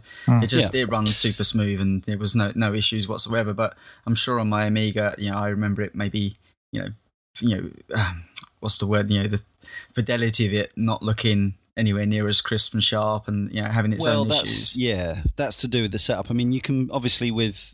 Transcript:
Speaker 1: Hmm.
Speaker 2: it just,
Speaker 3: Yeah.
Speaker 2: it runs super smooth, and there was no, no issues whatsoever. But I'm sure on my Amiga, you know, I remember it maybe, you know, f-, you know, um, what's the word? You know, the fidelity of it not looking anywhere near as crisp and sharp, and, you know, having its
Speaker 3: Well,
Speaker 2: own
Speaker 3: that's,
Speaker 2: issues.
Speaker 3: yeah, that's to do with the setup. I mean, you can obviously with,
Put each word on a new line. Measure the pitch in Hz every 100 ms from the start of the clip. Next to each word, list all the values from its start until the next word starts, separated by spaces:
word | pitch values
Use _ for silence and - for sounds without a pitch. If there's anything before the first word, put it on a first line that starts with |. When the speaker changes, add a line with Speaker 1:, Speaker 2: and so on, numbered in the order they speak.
| - - -
Speaker 1:
Hmm. | 120
Speaker 2:
it | 110
just, | 117 202
Speaker 3:
Yeah. | 131
Speaker 2:
it | 110
runs | 110 107 -
super | 110 107
smooth, | 104 110 104 98
and | 98 95
there | - 101
was | 104
no, | 117 101
no | 113 107
issues | 107 - 110 98
whatsoever. | 104 107 113 104
But | 101 107 - - - 113
I'm |
sure | 113 127 120
on | 107
my | 104 107
Amiga, | 110 107 104 104 -
you | 101
know, | 101
I | 104
remember | 104 104 98
it | 104
maybe, | 95 101 107 101 - _ _ _
you | 101
know, | 95 110 _ _ _ -
f-, |
you | 117 95
know, | - - -
um, | 110 90 85 - - - _
what's | 113 -
the | 101
word? | 104 101
You | 101
know, | 104
the | 104 - _ - - -
fidelity | 127 110 120 113 110 104
of |
it | 104 - -
not | 113 -
looking | 110 107 117 101 98 - _ -
anywhere | 110 101 104
near | 107 104
as | 104
crisp | - 110 -
and | 110
sharp, | - 107 107 107 -
and, | 104 101
you | 107
know, | 104
having | 113 107
its | 104
Speaker 3:
Well, | 120 113
Speaker 2:
own | 110
Speaker 3:
that's, | 104
Speaker 2:
issues. | - - - 127
Speaker 3:
yeah, | 123 92 87 82 - -
that's | 135 -
to | 123
do | 120
with | 107
the | 107
setup. | - 98 -
I |
mean, | 120 123
you | 131
can | - 135 127
obviously | 135 120 - 120
with, | 113 110 95 -